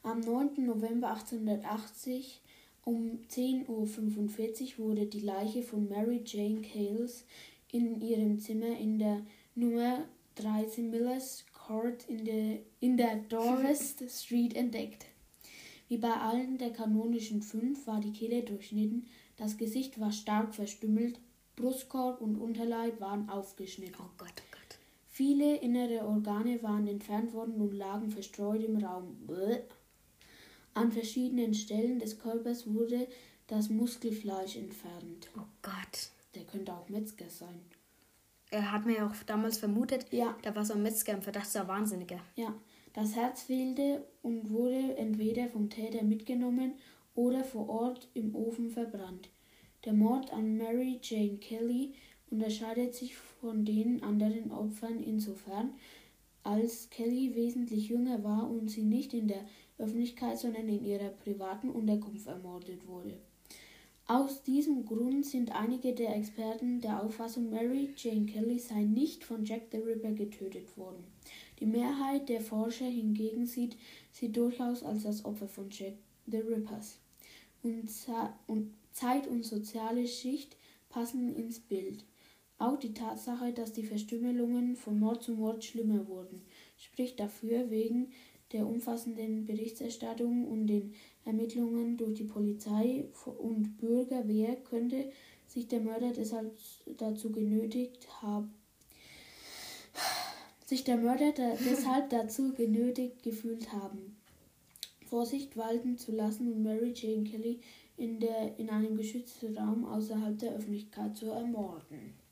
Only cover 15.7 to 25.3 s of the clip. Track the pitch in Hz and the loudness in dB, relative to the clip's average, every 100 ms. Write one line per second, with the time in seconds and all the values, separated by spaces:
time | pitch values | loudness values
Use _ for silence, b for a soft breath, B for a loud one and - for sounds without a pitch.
15.7 | B _ 233 233 226 220 240 254 262 240 | B _ 0 2 2 2 2 0 -2 -2
16.7 | 226 220 214 233 233 214 208 - 220 247 | -2 2 4 4 0 0 -2 -2 0 0
17.7 | 285 - 214 208 214 226 240 214 202 - | 0 -2 -2 -2 -4 0 0 0 -6 -2
18.7 | 214 214 240 B B B - 214 214 226 | 0 2 0 B B B -6 -4 -2 -2
19.7 | 254 262 220 214 208 - 214 220 - 202 | -2 -4 -2 -2 -2 2 2 2 -2 -6
20.7 | - 214 220 240 240 - _ _ - 247 | -2 2 4 2 -2 -14 _ _ -2 0
21.7 | 262 - 262 254 247 220 214 233 226 233 | 0 -4 0 0 0 -2 0 0 0 0
22.7 | 226 233 220 196 208 208 196 190 - 185 | 2 0 -2 -4 -2 -2 -4 -6 -10 -10
23.7 | - 185 - 180 - 175 - - - - | -10 -12 -12 -16 -14 -16 -16 -16 -20 -20
24.7 | - b b - - 269 | -20 b b -18 2 6